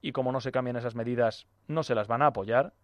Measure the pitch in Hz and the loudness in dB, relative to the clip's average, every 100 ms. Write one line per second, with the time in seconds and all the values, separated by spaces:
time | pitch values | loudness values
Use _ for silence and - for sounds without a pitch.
0 | - 135 127 131 131 131 123 123 120 117 | -6 -2 -2 -2 -2 -2 -2 -4 -4 -4
1 | 113 120 117 - - _ - 156 143 117 | -2 2 2 0 -12 _ -6 -4 0 0
2 | 104 117 143 110 98 120 165 - | 0 4 2 2 2 2 2 -4